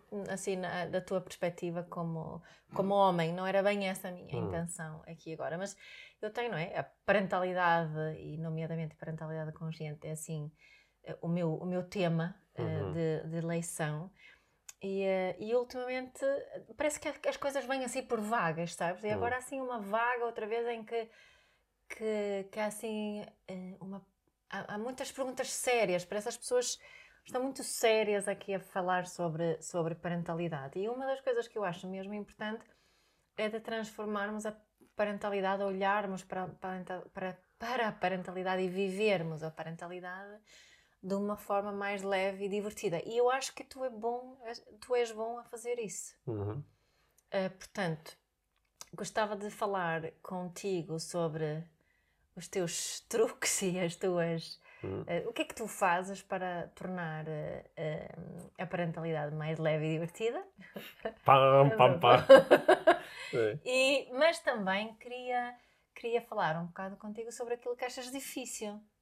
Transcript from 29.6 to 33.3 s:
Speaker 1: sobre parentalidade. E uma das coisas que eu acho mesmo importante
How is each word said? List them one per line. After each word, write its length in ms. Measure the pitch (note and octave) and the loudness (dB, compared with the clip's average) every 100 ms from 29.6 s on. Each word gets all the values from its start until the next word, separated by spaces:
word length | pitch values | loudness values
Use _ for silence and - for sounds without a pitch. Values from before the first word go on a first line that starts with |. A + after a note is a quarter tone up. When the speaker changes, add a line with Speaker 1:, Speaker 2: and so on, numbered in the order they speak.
Speaker 1:
sobre 320 | - F3 E3 | -4 -2 -2
parentalidade. 840 | E3 F3+ F3 E3+ E3+ E3+ D3+ C3+ F3+ | -2 -4 -4 -4 -4 -2 -4 -6 -4
E 100 | G#3 | -4
uma 180 | B3+ C4+ | -2 -2
das 140 | C4+ | -2
coisas 280 | C4+ A#3 A3+ | 0 -2 -2
que 80 | A3 | -2
eu 60 | |
acho 220 | G3 E3 F#3 | -4 -4 -8
mesmo 260 | F#3+ G3 | -8 -8
importante 500 | G#3 G3+ - G#3+ A3+ - _ _ _ _ _ _ | -8 -10 -8 -6 -8 -12 _ _ _ _ _ _